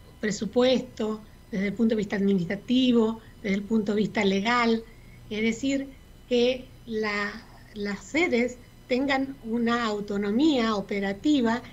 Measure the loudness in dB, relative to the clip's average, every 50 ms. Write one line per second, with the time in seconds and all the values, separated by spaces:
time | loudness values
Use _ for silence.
0 | -20 -20 -12 -6 -4 -4 -2 -2 -4 -2 2 2 4 4 4 2 0 -4 -8 -6
1 | -4 -4 -4 -6 -10 -16 -20 -20 -14 -6 -4 -2 -2 -2 0 2 2 2 2 0
2 | -2 -2 -2 0 2 2 2 2 0 -2 -6 -6 -2 0 2 4 4 4 4 4
3 | 4 2 0 -4 -12 -20 -16 -8 -4 -2 -2 -2 -2 0 0 0 0 0 0 0
4 | 0 0 0 0 2 2 2 2 2 2 2 2 2 2 2 0 -2 -8 -20 -20
5 | -20 -20 -20 -20 -14 -8 -4 -2 0 0 -2 -2 -2 -2 -2 -2 -4 -6 -14 -20
6 | -20 -20 -20 -14 -6 0 2 2 2 2 0 -2 -6 -16 -20 -20 -12 -8 -6 -4
7 | -4 -2 -2 -4 -4 -6 -8 -12 -18 -20 -20 -20 -20 -16 -12 -8 -6 -6 -6 -8
8 | -8 -4 -2 0 0 2 2 2 0 0 -4 -10 -20 -20 -20 -12 -6 -2 -2 0
9 | 0 0 0 0 -2 -4 -8 -10 -8 -4 -2 0 0 0 0 0 0 -2 -4 -4
10 | -4 -4 -4 -2 -2 0 2 4 4 4 4 4 2 2 0 -2 -2 -4 -4 -2
11 | -2 -2 -4 -2 0 2 2 2 2 2 0 -2 -4 -10